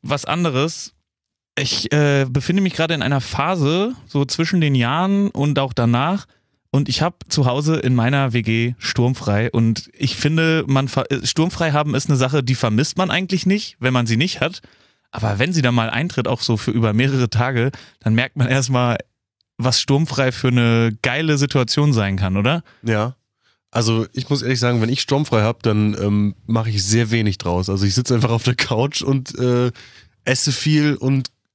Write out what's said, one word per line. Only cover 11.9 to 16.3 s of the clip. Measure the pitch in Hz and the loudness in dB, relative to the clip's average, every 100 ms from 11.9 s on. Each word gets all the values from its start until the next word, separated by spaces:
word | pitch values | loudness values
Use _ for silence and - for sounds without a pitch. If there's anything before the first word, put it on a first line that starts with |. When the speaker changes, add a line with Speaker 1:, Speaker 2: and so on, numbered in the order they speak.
Speaker 1:
ist | 156 - | -2 0
eine | 135 | 0
Sache, | 127 147 | 2 0
die | 123 127 | 0 0
vermisst | 117 107 151 - | 0 2 0 0
man | 185 | -2
eigentlich | 170 185 190 185 | -2 -2 -2 0
nicht, | 202 - - | -2 -4 -4
wenn | 127 | 0
man | 127 113 | 0 2
sie | 113 | 0
nicht | 180 - | 0 -2
hat. | 156 185 - _ _ _ _ | -4 -6 -20 _ _ _ _
Aber | 110 107 101 | -6 -2 0
wenn | 147 | 0
sie | 170 | 2
dann | 123 120 | 2 2
mal | 113 | 0
eintritt, | 117 175 - | -2 -4 -2
auch | 117 | -2